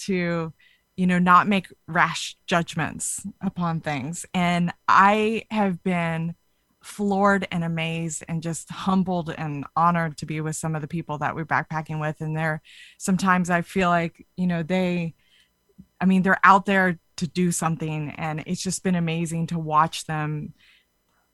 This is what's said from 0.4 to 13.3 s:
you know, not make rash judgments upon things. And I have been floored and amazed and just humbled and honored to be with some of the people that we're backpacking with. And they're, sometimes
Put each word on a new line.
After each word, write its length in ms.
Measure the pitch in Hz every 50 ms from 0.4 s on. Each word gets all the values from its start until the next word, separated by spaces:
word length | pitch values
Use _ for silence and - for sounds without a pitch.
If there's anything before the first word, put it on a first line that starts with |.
| 160 160 - _ _ _ _ _ _ _ -
you 120 | - 185
know, 120 | 180 180 175
not 280 | 180 180 180 180 -
make 200 | 196 202 190 - - - _ -
rash 480 | - 160 175 160 165 156 - - - - _ -
judgments 800 | - 190 170 165 - - 170 147 - - - - - - - - 202 - -
upon 380 | - 190 - 180 175 170 165 160
things. 460 | - 156 147 135 113 151 175 - - - -
And 400 | 180 175 175 175 175 175 170 - _ -
I 560 | - - 165 190 202 214 214 214 214 226 214 - -
have 320 | 220 220 202 196 180 170 -
been 520 | 185 180 175 170 165 165 160 165 165 170 _ _ _ _ _ _ _ _ _
floored 680 | - - - - 208 202 196 190 202 202 196 190 - -
and 120 | - 175 165
amazed 600 | 170 165 160 160 165 165 165 165 165 156 - - -
and 120 | 165 160
just 280 | 160 165 160 - - -
humbled 580 | 175 - - 196 190 190 180 185 180 175 156 160 -
and 280 | - 160 151 143 143 135 - -
honored 420 | 160 165 170 175 170 165 160 143
to 80 | - 160
be 140 | 151 156 156
with 160 | 156 156 156
some 180 | - - 160 156
of 80 | 156
the 60 | 156
people 300 | - - 165 147 - 147
that 180 | 147 151 127 -
we're 100 | 160 156
backpacking 540 | - 139 131 - - 160 156 151 - 156 156
with. 220 | 151 156 151 -
And 160 | 160 156 156
they're, 240 | 156 160 156 156 156 _ - - - - - -
sometimes 520 | - - 196 185 170 190 190